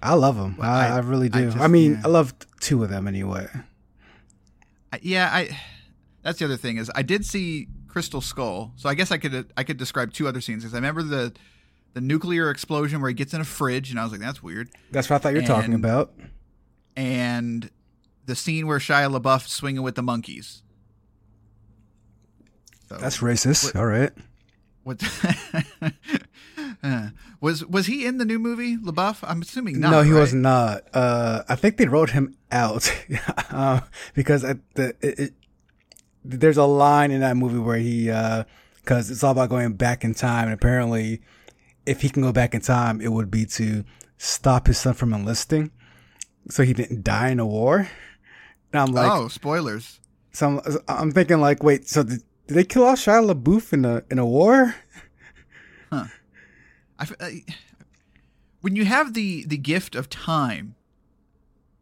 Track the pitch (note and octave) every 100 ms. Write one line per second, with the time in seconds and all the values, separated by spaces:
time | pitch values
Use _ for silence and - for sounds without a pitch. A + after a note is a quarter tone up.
0 | C#3 E3 C3+ A2+ F#2+ F#2 A2+ B2+ B2 B2
1 | B2 C3 B2 A#2+ B2 A#2 D#3+ E3+ D#3 D3+
2 | C#3+ E3+ C3 - - _ - C3 G#2+ G2
3 | G2 G2 F#2+ F#2+ - B2+ - _ _ _
4 | _ _ _ _ _ _ _ _ _ C3+
5 | F3+ F#3 F3+ F#3 D#3 C#3+ - - - _
6 | _ _ D#3+ E3+ D3+ B2+ B2 A2+ A2+ C3+
7 | C3+ G3+ - G3+ F3 D#3 - - - F3
8 | D#3 C#3 - - A#2+ F#2 G#2+ - C#3+ C#3+
9 | F#3 E3 D3 C3 - - C3+ C3+ B2+ C#3
10 | A#2 - D3 C3 A#2+ A2 A2+ A#2+ C#3 D#3+
11 | D#3 C#3 A#2+ - _ _ _ _ _ B2+
12 | C3 D#3 F3 E3+ D#3 C#3 - D3+ D3 D3+
13 | C3 A#2+ C#3 D#3+ D3+ - C3+ B2+ C3+ A#2+
14 | A2+ G#2 A#2 C#3 E2+ G2+ A#2+ - _ -
15 | - C#3+ D3 D3 A#2+ A2+ A2+ A2+ A2+ B2+
16 | - - - - _ _ _ _ _ -
17 | C3 B2+ A#2+ A#2+ A#2+ A#2 A#2 - _ _
18 | _ _ B2+ A#2+ - D#3+ D#3 D3 C#3 C#3+
19 | C#3 C3 C3 C3 - - C#3 C3+ C3 B2+
20 | B2 A#2 - B1+ - - _ _ _ _
21 | _ _ _ _ _ _ _ _ _ _
22 | _ _ _ _ _ _ _ _ _ F#2
23 | B2+ - A#2+ A#2+ C3 - - F#2+ A#2 A2
24 | C#3+ - - _ _ _ _ _ C3 B2+
25 | A3 - F3+ - - D#3+ - - D#3 -
26 | - D4+ - _ - D#4 C#4+ G3+ C#3 B2
27 | G#2+ - - - D3+ D#3 - F#3+ F#3 C#4
28 | B3 B3+ A3+ A3+ A#3 A#3 A#3+ A#3 F#3+ D#3+
29 | G3 G#3+ E3+ E3+ E3+ B3+ A3 C3+ D#3+ D#3
30 | D3 D#3 C#3+ B2+ C3 B2+ A2+ G2+ - C3
31 | B2 A#2+ A#2 A2+ - B2 G#3 G#3+ F3 D3
32 | D#3 C3+ C3+ - _ B2 A2+ A2 - -
33 | - B2 - - - C3+ C3+ B2+ - -
34 | - - C3 C#3+ C3 C3+ - - C3 -
35 | C#3+ - C#3 - _ _ _ _ _ _
36 | _ _ C3 B2+ D#3 D3 C#3+ C#3+ C#3+ D3
37 | C#3+ C3+ C3 B2 B2 A#2+ A#2 A#2 A#2+ A#2
38 | A2+ A2 A2+ A2+ - _ _ _ - B2
39 | G#2 B2 C#3 B2+ B2 B2+ A#2+ G2 A#2+ A#2+
40 | A2+ A2 B2 A#2 A2+ A2 A#2+ B2 A#2 A2+
41 | A2 A#2 - _ _ _ _ _ - C3
42 | C#3 C#3+ C3 A#2+ A#2+ A2+ - B2 A#2 G#2+
43 | A2+ A2+ G2+ A2 G#2+ - A2 G#2+ G2+ _
44 | - _ - - C3+ B2 - A#2 C3 -
45 | B2 G#2+ G#2 A#2 - D#3 D3+ - _ _
46 | _ _ - _ - - B2+ A2+ A#2 A#2
47 | G#2 G#2+ B2+ B2 A2+ G#2+ B2 F#3 F#3+ -
48 | - _ _ - - _ _ D3 C3+ B2
49 | B2 F#3 A2+ - D3 E3 C#3 G#2+ - -
50 | _ _ _ - C#3+ C#3+ - D3 - C3+
51 | D#3 D#3 F3 E3 C#3+ C#3+ D3 C#3 - D3+
52 | A#2 A#2+ - _ - D#3 F#3+ B3+ B3 C4
53 | - A3+ G#3+ D3+ B2 G#3+ - D3+ B2+ A#2
54 | - C3 A#2+ C3 G3 C4+ B3 - - -
55 | - _ - _ _ - - - _ C#3+
56 | - - _ _ - _ _ _ _ -
57 | D3+ G#3 F3 C#3 - - - _ _ _
58 | _ _ _ _ _ _ F#3+ G3+ G3+ C4
59 | D4 A3+ G3+ D#3+ D#3 D3 C3+ E3+ - B2
60 | B2+ - - D#3+ B2+ E2+ G#2+ - _ _
61 | _ _ _ _ _ _ _ _